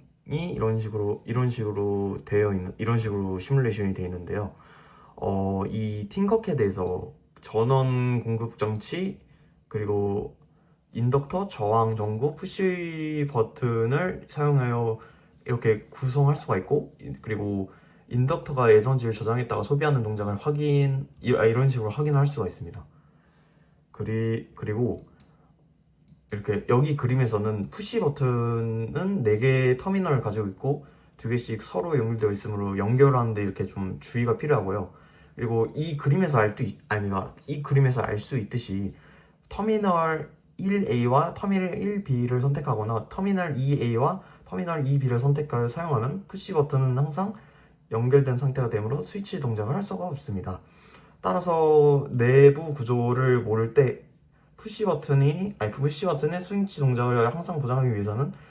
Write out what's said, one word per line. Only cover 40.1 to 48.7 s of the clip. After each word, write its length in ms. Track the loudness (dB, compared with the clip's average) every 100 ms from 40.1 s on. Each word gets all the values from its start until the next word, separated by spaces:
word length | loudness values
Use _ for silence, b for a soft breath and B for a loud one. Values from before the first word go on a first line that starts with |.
| -2 -6 -16 _ -6
일 320 | -2 0 2
에이와 440 | 2 4 2 2
터미널 440 | -2 -2 0 0 -2
일 220 | -4 -2
비를 380 | -2 0 0 0
선택하거나 680 | 0 0 -2 -2 -2 -4 -6
터미널 480 | -4 -2 0 -2 -2
이 240 | 0 2
에이와 400 | 2 2 0 -2 B B -10
터미널 420 | -6 -4 -2 0
이 120 | 0
비를 200 | 2 2
선택하여 480 | 2 0 0 -2 -2
사용하면 580 | -4 -4 -2 -2 -6 -10
푸시 260 | -14 -4
버튼은 440 | 0 0 2 2 2
항상 360 | 0 -2 -4 -6 B B B B -6
연결된 460 | -2 4 4 4 2
상태가 320 | 0 0
되므로 340 | -2